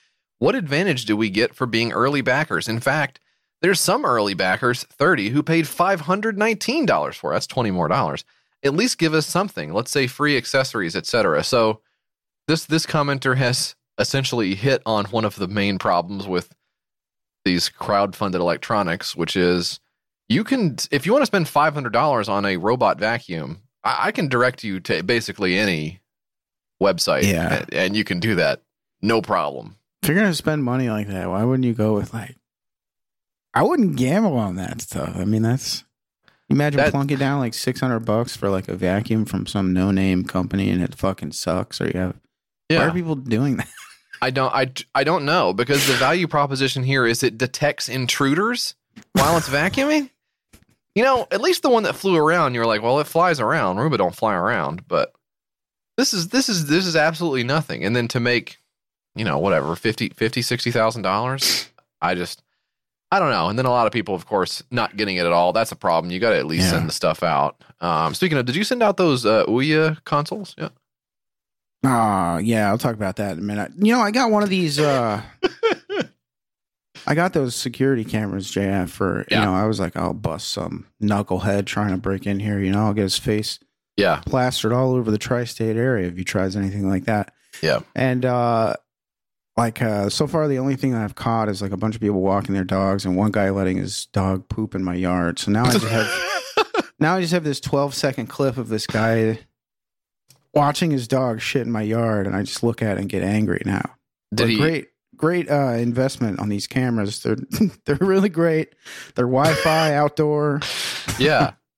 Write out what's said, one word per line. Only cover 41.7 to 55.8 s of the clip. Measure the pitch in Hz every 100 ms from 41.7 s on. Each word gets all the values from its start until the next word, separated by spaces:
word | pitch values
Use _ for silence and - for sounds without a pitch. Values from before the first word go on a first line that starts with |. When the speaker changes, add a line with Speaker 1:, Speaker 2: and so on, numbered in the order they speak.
| -
Speaker 2:
or | -
you | 90
have, | 92 - _ _ _ _ -
Speaker 1:
Yeah. | 160
Speaker 2:
why | 143
are |
people | 175 165 147
doing | 131 110 139 101
that? | - - -
<laughs> | - _ -
Speaker 1:
I | 131
don't, | 131 131
I, | 135 131 131 -
I | 135
don't | 139 170
know, | 143 175 98
because | 98 120 143 139
the |
value | 123 131 175 165
proposition | 151 143 135 135 139
here | 127 139 117
is | 117
it | 127 110
detects | 127 - 147 - -
intruders | 131 123 - 139 156 220 240 - - _ - -
while | - 139 165
it's | 156
vacuuming. | 139 175 269 285 302 269 _ _ _ _ _ _ _ _ 202
You |
know, | 262 254 -
at | 196
least | 302 349
the | 294
one | 233
that | 202
flew | - 196 170
around, | 151 175 147
you're | 123 113
like, | 107
"Well, | 113 139
it | 147
flies | 165 180 151
around. | 110 156 101 95
Roomba | 151 120
don't | 90 -
fly | 110
around." | 92 98 113 71 85 -
But | 85 - _ _ _ _ _ _ _